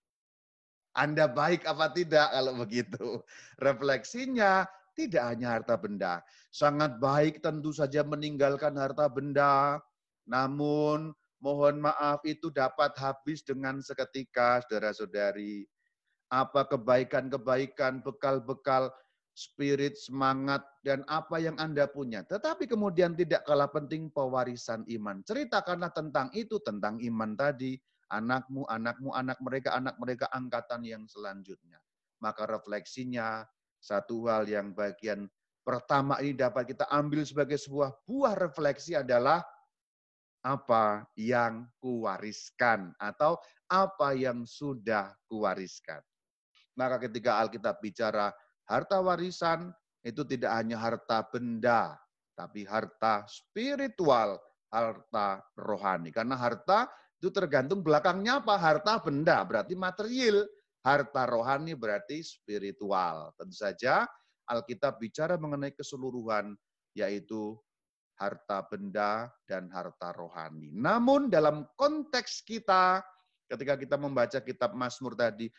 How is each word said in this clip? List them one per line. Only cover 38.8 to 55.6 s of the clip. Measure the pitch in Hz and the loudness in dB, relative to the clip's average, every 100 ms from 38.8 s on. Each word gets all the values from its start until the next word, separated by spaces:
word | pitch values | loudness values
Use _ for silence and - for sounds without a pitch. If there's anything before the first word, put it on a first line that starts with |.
| - | -2
adalah | 160 127 120 127 160 - - _ _ _ _ _ _ _ _ | -2 2 4 6 4 0 -16 _ _ _ _ _ _ _ _
apa | 123 135 - 113 107 104 110 - | -4 -2 4 6 6 2 -4 -6
yang | 110 123 117 110 120 _ | 0 2 2 -2 -12 _
kuwariskan | 127 120 110 - 107 101 - - 123 110 90 - | -6 -2 -2 -4 -8 -12 -10 2 4 4 0 -8
atau | 104 - 151 165 - _ - | -6 2 2 2 -6 _ 0
apa | 185 190 190 143 135 | 2 2 2 0 2
yang | 127 120 120 | 0 -2 -8
sudah | - 143 131 104 107 98 - - | -8 -8 -6 -2 0 -2 -10 -10
kuwariskan. | 110 107 92 92 - - 78 - _ _ _ _ _ _ - | -2 -2 -2 -6 -14 -14 -16 -16 _ _ _ _ _ _ -4
Maka | 127 127 120 | -2 -2 -4
ketika | 113 117 107 | -2 2 2
Alkitab | 113 117 107 101 | 2 0 -4 -4
bicara | 107 95 110 104 101 - _ _ | -6 -4 -2 0 0 -4 _ _
harta | - 113 - 190 | -2 -2 2 2
warisan, | 185 175 180 180 170 165 175 - _ _ | 2 0 -2 -2 0 0 -4 -14 _ _
itu | 117 117 | -10 -6
tidak | 123 131 117 113 | -4 -2 0 0
hanya | 113 113 | 0 -2
harta | 113 113 - 113 107 | -2 -2 0 0 0
benda, | 120 120 117 120 117 87 73 _ _ _ - | -4 -6 0 4 4 2 -6 _ _ _ -16
tapi | 87 104 | -14 -12
harta | 98 107 107 - 110 104 104 | -6 -4 -4 -2 0 0 -2
spiritual, | - _ - 254 285 269 - 160 123 107 95 - _ _ | -18 _ -6 -4 -2 -4 0 4 4 4 -2 -10 _ _
harta | 110 113 101 - 110 101 98 - | -2 -2 -4 -6 -2 0 -2 -8
rohani. | - | -10